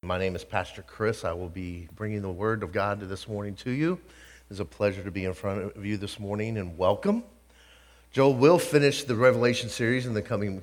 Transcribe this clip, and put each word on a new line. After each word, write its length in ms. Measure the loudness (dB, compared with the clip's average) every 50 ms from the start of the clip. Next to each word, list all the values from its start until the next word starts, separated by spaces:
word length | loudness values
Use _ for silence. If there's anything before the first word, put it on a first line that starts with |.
My 160 | -4 -2 -2 0
name 180 | 0 -2 -2
is 80 | -4 -10
Pastor 380 | -4 -4 -4 -4 -4 -10 -18
Chris. 420 | -18 -18 -8 -2 -2 -2 -2 -2 -4
I 80 | -6
will 160 | -4 -4 -8 -8
be 400 | -8 -8 -8 -8 -8 -10 -12 -14 -12
bringing 240 | -10 -8 -6 -4 -4
the 100 | -4 -6
Word 320 | -4 -2 -2 -2 -2 -2
of 100 | -4 -4
God 280 | -2 0 0 0 -2 -4
this 260 | -6 -8 -8 -10 -8
morning 280 | -8 -8 -6 -6 -8 -10
to 140 | -8 -6 -4
you. 280 | -2 0 0 -2 -2 -4 -8 -20 -20 -20 -20 -20 -20 -20 _ _
It's 100 | -8 -8
a 40 | -8
pleasure 380 | -8 -4 0 0 0 0 0
to 80 | -8 -6
be 140 | -6 -4 -4
in 80 | -4
front 420 | -4 -4 -4 -4 -4 -4 -6 -8 -8
of 120 | -8 -4
you 100 | -4 -4
this 240 | -4 -4 -8 -10 -10
morning, 380 | -6 -6 -4 -4 -4 -4 -4 -4
and 180 | -4 -6 -4
welcome. 480 | 0 2 2 2 2 2 0 0 0 -2 -8 -20 _ _ _ _ -20 -20 -20 -20 -20 -20 _ -20 _ _ _
Joel 220 | 2 4 6 6 6
will 240 | 8 8 8 8 8
finish 460 | 4 4 4 4 4 4 2 0 -2
the 100 | -2 2
Revelation 560 | 6 6 6 6 6 4 2 2 2 -4 -6
series 340 | -4 -2 0 2 2 0 0
in 80 | -2
the 80 | -2 -4
coming 420 | -2 -2 -2 -2 -2 -2 -4 -6